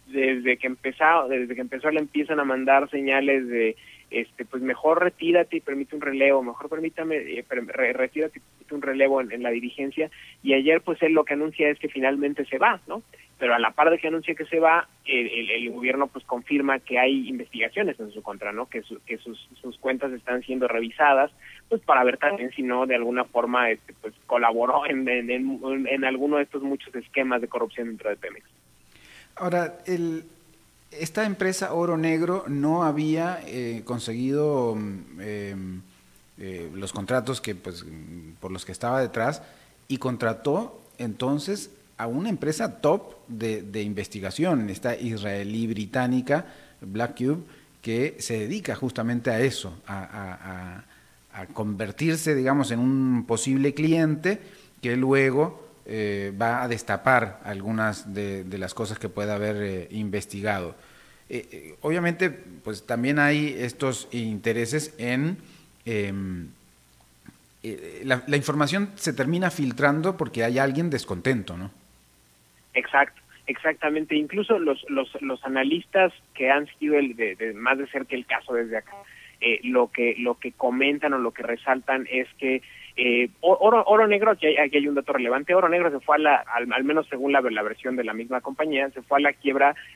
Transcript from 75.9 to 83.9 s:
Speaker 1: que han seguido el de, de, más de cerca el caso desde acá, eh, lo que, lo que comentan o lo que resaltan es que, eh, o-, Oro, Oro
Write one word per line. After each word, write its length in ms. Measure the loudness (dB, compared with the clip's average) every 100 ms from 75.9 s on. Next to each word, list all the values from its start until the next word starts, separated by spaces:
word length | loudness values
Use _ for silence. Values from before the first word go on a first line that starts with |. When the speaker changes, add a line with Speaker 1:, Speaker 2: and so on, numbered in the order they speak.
| 2 2 2 _
Speaker 1:
que 140 | -2 2
han 180 | 2 2
seguido 300 | -4 2 4
el 200 | 2 0
de, 180 | -4
de, 200 | -2 -6
más 220 | -4 0 0
de 120 | -2
cerca 260 | -6 -6
el 100 | -8
caso 280 | -4 -6 -2
desde 220 | -4 -2 -6
acá, 180 | -8 -20 -20 -20 -20 -4
eh, 180 | -2 0
lo 260 | 2 2 2
que, 240 | 2 0 0
lo 200 | -2 -2
que 140 | -6
comentan 600 | -4 -2 2 0 2 0
o 40 | 0
lo 140 | -2
que 100 | -4
resaltan 640 | -6 -4 0 0 0 -2 -2
es 200 | -4 -4 -4
que, 240 | -2 -2 -4 -20 -16 -2
eh, 340 | 2 4 2 2
o-, 160 | 4 6
Oro, 220 | 8 6
Oro 200 | 6